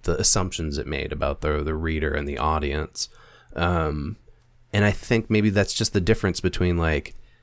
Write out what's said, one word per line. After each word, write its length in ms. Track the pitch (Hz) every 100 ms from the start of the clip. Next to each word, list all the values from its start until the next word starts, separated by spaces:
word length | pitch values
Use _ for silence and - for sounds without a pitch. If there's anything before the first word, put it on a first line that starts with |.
the 160 | - 82
assumptions 580 | - 110 92 - 80 71
it 80 | 73
made 260 | 73 71
about 260 | 73 73 71
the, 240 | 78 73
the 100 | 73
reader 400 | 78 82 78 76
and 140 | 71 71
the 100 | 69
audience." 680 | 76 78 73 73 76 - - - - - - -
Um, 600 | 87 85 80 76 69 - - - _ _ _
and 100 | 104
I 80 | 104
think 380 | - - 117 110
maybe 200 | 107 107
that's 240 | 98 95
just 200 | - 110
the 80 | 104
difference 400 | 90 110 98 87
between, 360 | 92 - 90 85
like, 380 | 82 76 - - - _